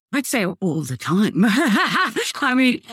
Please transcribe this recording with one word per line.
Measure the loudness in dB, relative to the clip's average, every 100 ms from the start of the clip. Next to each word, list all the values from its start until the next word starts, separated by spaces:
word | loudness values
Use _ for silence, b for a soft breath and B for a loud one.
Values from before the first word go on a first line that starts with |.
| _
I'd | -6 -2
say | -2 -2
all | -2 -2 -2
the | -4 -6
time. | -2 0 2 2 2
<laughs> |
I | 4 2 2 0 0 0 -2 -4 -2 0
mean, | 2 2 2 -6